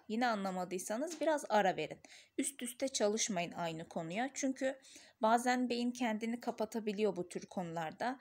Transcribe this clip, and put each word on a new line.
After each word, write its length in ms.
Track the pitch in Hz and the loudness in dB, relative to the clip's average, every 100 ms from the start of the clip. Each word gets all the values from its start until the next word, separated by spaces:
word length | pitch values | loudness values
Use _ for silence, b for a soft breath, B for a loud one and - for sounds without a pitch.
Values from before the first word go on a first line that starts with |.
| - | -4
yine 180 | 220 247 | 0 0
anlamadıysanız 920 | 214 196 185 180 185 - 214 320 320 | 0 -2 -2 -4 -4 -4 -4 -4 0
biraz 240 | 302 294 294 | 2 2 4
ara 280 | 214 190 156 | 4 6 2
verin. 220 | 156 - B B B - | -4 -6 B B B -4
Üst 240 | 269 - | -2 -4
üste 260 | 240 - 269 | -10 -2 -2
çalışmayın 640 | - 214 220 - 180 170 | 2 2 2 0 0 -2
aynı 360 | - 170 160 170 | -2 -4 -4 -6
konuya. 420 | 196 165 185 269 | -6 -4 -2 -2
Çünkü 440 | - 269 269 262 277 B B B B | 0 -2 0 -2 -4 B B B B
bazen 460 | 220 233 247 247 247 | 4 4 4 2 2
beyin 220 | 240 240 | 2 0
kendini 500 | 247 247 214 226 240 | 0 0 0 -2 -2
kapatabiliyor 760 | 240 240 214 233 214 196 214 180 | -4 -2 -2 -2 -2 2 2 2
bu 120 | 180 | -4
tür 180 | 180 - | -6 -6
konularda. 720 | - 175 165 156 - 226 262 | -6 -4 -4 -4 -2 -4 -4